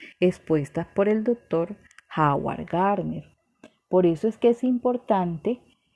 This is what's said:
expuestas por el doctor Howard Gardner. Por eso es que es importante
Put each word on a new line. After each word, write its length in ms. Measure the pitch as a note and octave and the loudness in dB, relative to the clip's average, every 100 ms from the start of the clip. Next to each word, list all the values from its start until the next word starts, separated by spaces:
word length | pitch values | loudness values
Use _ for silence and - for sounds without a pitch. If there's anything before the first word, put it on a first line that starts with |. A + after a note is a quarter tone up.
| - - | -18 0
expuestas 680 | F3+ - - D#3 C#3 - E3+ | 0 0 -2 -2 -2 -6 -6
por 140 | - G3+ | -2 0
el 160 | G#3+ | 2
doctor 520 | A3+ A#3+ - E3 F3 G3+ _ - _ - | 0 -4 -2 -4 -2 -8 _ -20 _ 0
Howard 500 | D3+ C#3+ C#3 - - | 2 2 -4 -8 -6
Gardner. 580 | E3+ G3 G3 D#3 D#3+ - _ _ _ - _ - | -2 0 0 -4 -8 -12 _ _ _ -20 _ -2
Por 180 | F3+ F3+ | 2 2
eso 220 | D#3+ A3 | 2 -2
es 100 | - | 2
que 120 | A#3 | 2
es 120 | A#3+ | 2
importante 960 | B3+ B3 B3 B3 - G3 F3 E3 G#3 B3 _ _ _ | 0 0 -2 -4 -2 0 0 -4 -6 -6 _ _ _